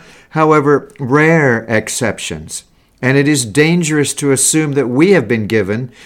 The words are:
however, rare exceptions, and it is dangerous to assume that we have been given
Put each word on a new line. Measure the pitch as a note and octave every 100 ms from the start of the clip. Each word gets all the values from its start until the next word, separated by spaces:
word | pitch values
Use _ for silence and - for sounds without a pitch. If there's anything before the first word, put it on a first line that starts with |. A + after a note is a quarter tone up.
| - - _
however, | D#3 D#3 D3+ C#3+ C#3+ - -
rare | C3 C#3+ D#3 E3 C#3+ A#2 A2+
exceptions, | A2 - - A#2 F#2+ - D#2+ D#2+ - - _ _ -
and | B2+ C#3
it | C#3+
is | D3 A#2+
dangerous | G2 D#3 F3 D#3+ D3+ C#3 -
to | C#3+
assume | C3 - D#3+ D#3
that | C#3 B2
we | B2+ F3+
have | F#3 G#2+
been | A#2 G2+
given | A2 F#2+ G#2+ B2+ -